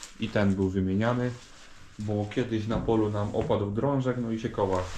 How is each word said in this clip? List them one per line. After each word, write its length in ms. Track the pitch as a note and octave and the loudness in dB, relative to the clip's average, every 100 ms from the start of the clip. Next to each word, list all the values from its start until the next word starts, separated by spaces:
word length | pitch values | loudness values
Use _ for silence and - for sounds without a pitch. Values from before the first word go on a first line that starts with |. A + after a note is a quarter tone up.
| - - | -16 -8
i 100 | A2 | -2
ten 260 | A2 G2+ G2 | 2 4 4
był 140 | F#2+ | 2
wymieniany, 600 | F#2+ F#2 F#2+ A2+ B2 B2 A#2+ - - - - - - | 2 0 2 2 2 0 -4 -12 -20 -18 -18 -16 -8
bo 280 | G#2+ G#2 G#2 - | -2 -2 -2 -2
kiedyś 320 | A2+ A2 G#2 | -2 -2 0
na 100 | A2 | 0
polu 320 | - A2 G#2+ | 2 4 4
nam 260 | G#2 G#2 A2 | 0 -2 0
opadł 360 | - G#2+ G2+ | 0 0 0
drążek, 460 | G#2 C3+ C#3 B2+ B2 | 0 0 2 0 0
no 100 | A#2 | -2
i 80 | A2+ | -2
się 100 | A2+ | -2
koła 340 | A2+ G2 F#2 F2+ | 0 2 2 -2